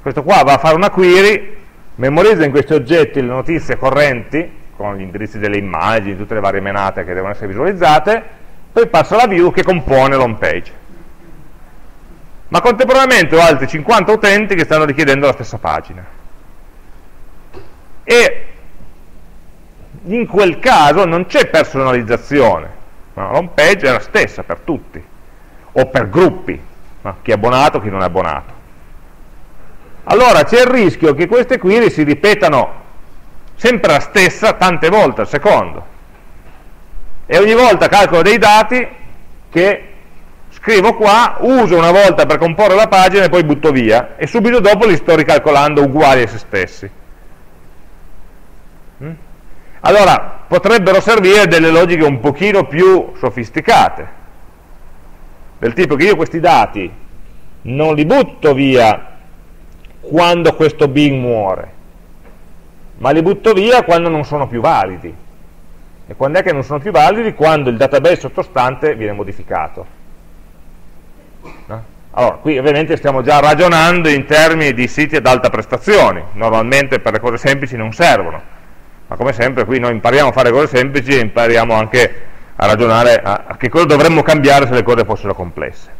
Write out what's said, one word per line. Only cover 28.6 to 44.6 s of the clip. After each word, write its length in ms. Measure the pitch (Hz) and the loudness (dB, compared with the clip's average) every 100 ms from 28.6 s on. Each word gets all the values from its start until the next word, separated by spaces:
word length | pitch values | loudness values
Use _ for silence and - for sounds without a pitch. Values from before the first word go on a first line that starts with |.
| - - - - - - - - - - - - - - | -20 -20 -20 -20 -20 -20 -20 -20 -18 -16 -14 -16 -18 -18
Allora 400 | - 202 247 175 | -4 2 4 4
c'è 160 | - 233 | 4 4
il 80 | 247 | 4
rischio 480 | 254 185 - 156 135 | 2 0 2 0 0
che 120 | 170 | 0
queste 300 | 240 240 254 | 0 0 -2
query 320 | 180 220 214 | 0 2 2
si 140 | - | 0
ripetano 800 | 147 143 208 202 180 139 107 - - - - - - - - - | -2 0 0 2 2 0 -2 -8 -14 -18 -16 -18 -16 -16 -16 -2
sempre 380 | 233 233 190 | -2 0 0
la 80 | 143 | 0
stessa 520 | - 208 180 - 214 | 0 0 0 0 -2
tante 360 | - 185 165 160 | 0 -2 0 0
volte 320 | 208 160 113 | 2 2 0
al 60 | 107 | -6
secondo. 580 | 147 208 147 90 80 - - - - - - - - - - - - - - - | -2 2 2 0 -10 -16 -20 -20 -20 -20 -20 -20 -20 -20 -20 -12 -8 -4 -6 -2
E 140 | 156 | 0
ogni 160 | 208 226 | 2 4
volta 320 | 247 175 - | 4 4 2
calcolo 340 | 196 190 175 | 2 4 2
dei 160 | 175 226 | 2 4
dati 500 | 214 214 220 254 - - - - - - - | 6 4 4 -2 -4 -12 -16 -16 -18 -20 -6
che 400 | 165 190 196 - - - - - - - | 0 0 -2 -8 -20 -20 -20 -20 -20 -20
scrivo 440 | - - 190 208 | -10 0 2 2
qua, 440 | 220 208 214 226 - | 2 2 4 2 0
uso 360 | 240 262 208 170 | 2 2 4 4
una 160 | 165 | 4
volta 360 | 185 196 165 143 | 6 4 4 0
per 100 | 151 | 0
comporre 380 | 165 160 208 190 | -2 2 2 4
la 120 | 220 | 4
pagina 360 | 190 185 196 | 4 4 4
e 60 | 180 | 2
poi 140 | 180 | 2
butto 280 | 156 147 156 | 0 0 0
via, 440 | 135 110 113 123 - | 2 2 2 0 -10
e 120 | 151 | -4
subito 320 | 233 214 | -2 0
dopo 260 | 202 | 2